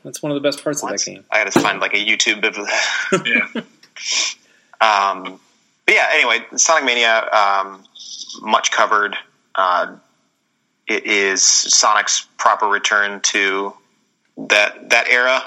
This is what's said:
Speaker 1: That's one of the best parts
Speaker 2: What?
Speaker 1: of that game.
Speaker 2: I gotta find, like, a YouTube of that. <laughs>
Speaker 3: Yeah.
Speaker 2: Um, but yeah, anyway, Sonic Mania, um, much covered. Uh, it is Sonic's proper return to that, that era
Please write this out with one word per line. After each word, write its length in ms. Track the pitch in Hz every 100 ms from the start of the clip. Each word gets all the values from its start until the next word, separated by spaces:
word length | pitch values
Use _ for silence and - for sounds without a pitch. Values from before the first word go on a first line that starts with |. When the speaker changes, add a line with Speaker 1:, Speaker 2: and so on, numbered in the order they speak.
Speaker 1:
That's 180 | 120 -
one 100 | 151
of 40 |
the 120 | 143 143
best 160 | 139
parts 200 | 151 143
Speaker 2:
What? 100 | 120
Speaker 1:
of 60 | 135
that 60 |
game. 180 | - 95 _
Speaker 2:
I 120 | 107
gotta 160 | 98 -
find, 200 | 104 95
like, 160 | 95
a 20 | 101
YouTube 400 | 107 104 113 104
of 80 | 107
that. 680 | 104 101 110 - - - 185
<laughs> 0 |
Speaker 3:
Yeah. 360 | 120 110 - - - _ - - - - - - _ _ _ -
Speaker 2:
Um, 580 | 110 101 98 92 92 95 _ _ _ _
but 100 | -
yeah, 140 | 208 120
anyway, 340 | 151 123 113 -
Sonic 280 | 156 - 160
Mania, 440 | 131 120 117 113 -
um, 520 | 107 98 98 98 98 _ - - - - -
much 300 | 107 110 -
covered. 440 | - 107 107 101 - - _ _
Uh, 380 | - 92 90 92 92 _ _ _ _ _ _ _ _
it 200 | - 107
is 360 | - 104 98 95
Sonic's 840 | - - - - 113 104 - - - -
proper 300 | 113 104 104
return 540 | 101 - 104 101 101
to 520 | - 104 98 98 101 - _ _ _ _ _ -
that, 520 | - 104 104 - -
that 180 | 117 120
era 320 | 123 127 131